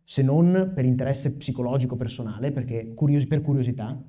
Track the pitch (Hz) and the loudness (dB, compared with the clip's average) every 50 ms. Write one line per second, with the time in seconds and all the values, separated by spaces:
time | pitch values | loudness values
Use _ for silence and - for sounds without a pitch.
0 | _ - - 139 135 131 139 160 170 175 180 190 185 185 185 143 127 131 123 123 | _ -4 0 2 2 4 4 6 6 6 6 4 2 0 -2 0 2 2 2 2
1 | 127 135 135 - - 139 - - - - 123 127 123 123 131 135 123 123 123 117 | 0 -2 -2 -2 -2 -4 -4 -4 -6 -6 -4 -4 -2 -2 0 0 0 0 -2 -4
2 | 123 110 - - 117 110 104 104 127 147 143 131 113 123 113 113 113 113 113 - | -6 -6 -6 -8 -8 -8 -6 -4 -4 -4 -4 -4 -4 -4 -6 -6 -6 -8 -4 0
3 | 151 143 147 143 131 - 156 147 151 147 143 135 127 120 123 - 107 113 - - | 2 4 4 4 2 2 0 0 2 2 0 2 2 0 -2 -4 -6 -6 -8 -10
4 | - | -12